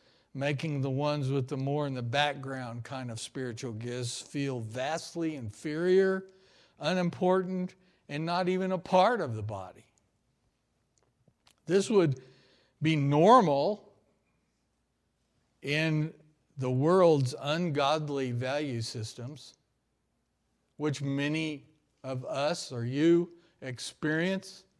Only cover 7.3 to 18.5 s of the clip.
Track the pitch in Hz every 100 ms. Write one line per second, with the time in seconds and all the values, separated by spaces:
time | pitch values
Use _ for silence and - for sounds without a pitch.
7.3 | 185 185 185 180 - _ _ - 147 165
8.3 | 175 185 185 185 185 - 185 190 240 151
9.3 | 110 107 101 92 - - _ _ _ _
10.3 | _ _ _ _ _ _ _ _ _ _
11.3 | _ _ _ - 185 196 214 165 131 -
12.3 | - _ _ _ _ 156 160 139 147 175
13.3 | 254 175 139 160 208 - _ _ _ _
14.3 | _ _ _ _ _ _ _ _ _ _
15.3 | _ _ _ 139 147 160 156 156 - _
16.3 | _ _ - 127 127 147 185 175 151 127
17.3 | - 143 156 175 143 139 160 151 139 131
18.3 | 120 127